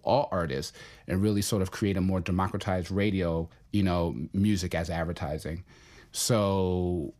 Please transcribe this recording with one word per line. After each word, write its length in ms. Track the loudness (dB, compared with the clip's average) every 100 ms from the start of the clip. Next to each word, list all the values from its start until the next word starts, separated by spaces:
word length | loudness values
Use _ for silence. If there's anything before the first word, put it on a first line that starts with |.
all 260 | 0 2 2
artists 400 | 0 -2 -4 -6 -12 -20 -14 -4
and 120 | 0
really 220 | 2 2
sort 220 | 2 0
of 80 | 0
create 260 | 0 0 2
a 40 |
more 180 | 2 0
democratized 720 | 0 0 0 -2 -2 -2 -2
radio, 580 | 0 2 2 0 0 -4 -10 -4
you 100 | 2
know, 340 | 2 2 0 -2 -4
music 420 | 2 2 2 0 -4
as 140 | -2
advertising." 760 | -2 -4 -4 -4 -6 -6 -10 -12 -20 -20 -20 -12
So 1040 | -4 0 2 2 2 2 2 0 -2 -4 -8